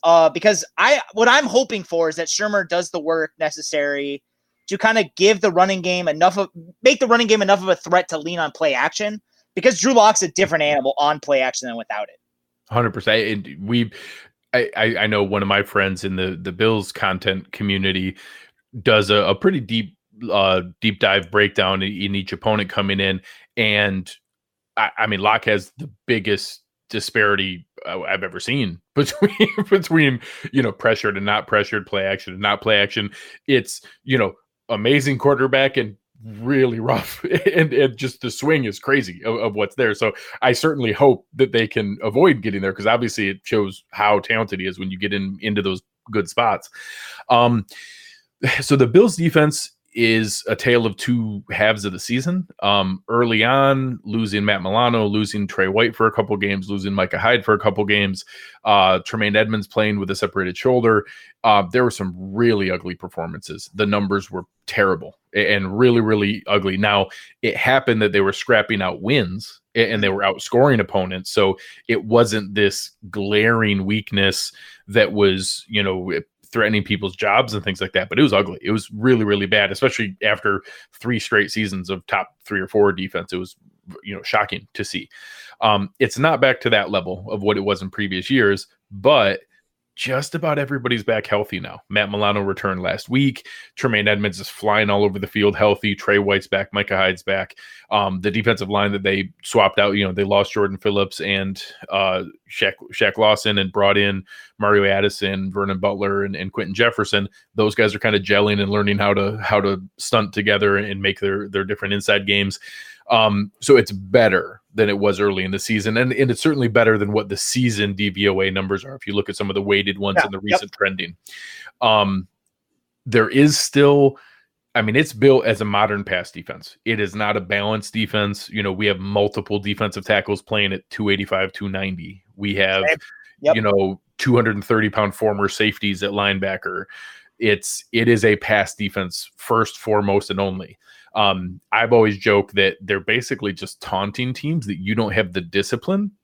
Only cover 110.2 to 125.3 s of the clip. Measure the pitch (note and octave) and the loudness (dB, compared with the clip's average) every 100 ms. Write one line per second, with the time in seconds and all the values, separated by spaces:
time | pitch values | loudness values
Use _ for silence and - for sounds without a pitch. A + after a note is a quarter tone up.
110.2 | G2+ G#2+ G#2 G2+ G#2 G2+ G#2 G2 G2 G2 | 0 -2 0 2 2 0 -2 -4 -4 -2
111.2 | G2 G2 G2+ G2 F#2+ G2+ G2 G2+ G#2 G2+ | -2 -4 -4 -4 -4 -6 -4 -2 0 0
112.2 | G2 G2+ G2 - - - - - - A2+ | 2 0 -2 -6 -14 -20 -20 -12 0 4
113.2 | G#2+ G2+ G2+ - - C3 G2+ G2 F#2+ A#2+ | 4 2 -2 -2 6 6 6 -4 2 4
114.2 | A2 F#2 - - _ G#2+ G#2 G2+ G#2 G2 | 4 2 -2 -12 _ -2 0 2 0 2
115.2 | G#2 F#2+ F#2 F#2+ - A2 G#2+ A2+ B2+ B2 | 0 0 -4 -4 -2 -2 0 0 0 0
116.2 | C3 A2+ D#3+ C#3+ A#2 A#2 A2+ G#2+ G#2 G#2 | 0 0 0 0 2 4 4 4 2 -2
117.2 | G2 G2 - B2+ B2 G#2 G2+ G2 G#2 F#2+ | -2 -6 -4 0 0 0 -2 -2 -2 0
118.2 | G2+ F#2+ F#2+ F#2+ F#2+ G2 C3+ C3+ G#2 G2+ | 2 2 0 -2 -2 -4 -6 -12 -6 -4
119.2 | G2 - G2+ G2 G2+ G2+ G2 F#2+ G2+ E3+ | -4 -4 -4 -2 0 0 0 -2 -2 -2
120.2 | G#2 F#2+ G#2 G2 G2+ - G2 F#2 E2+ E2+ | -4 -6 -2 -2 -4 -4 -4 -4 -10 -14
121.2 | - - - - - - A#2 G#2+ G2 F#2+ | -20 -20 -20 -20 -20 -2 2 4 2 -2
122.2 | F#2 _ _ _ _ _ _ _ B2 A#2 | -6 _ _ _ _ _ _ _ 0 2
123.2 | A2 C3+ D3 D3 - C#3 C#3+ C#3+ C#3 C#3 | 4 4 4 4 0 4 6 6 4 2
124.2 | - _ _ _ _ A#2+ A2 B2+ D3+ A2 | -14 _ _ _ _ -2 2 2 0 4
125.2 | C3+ | 6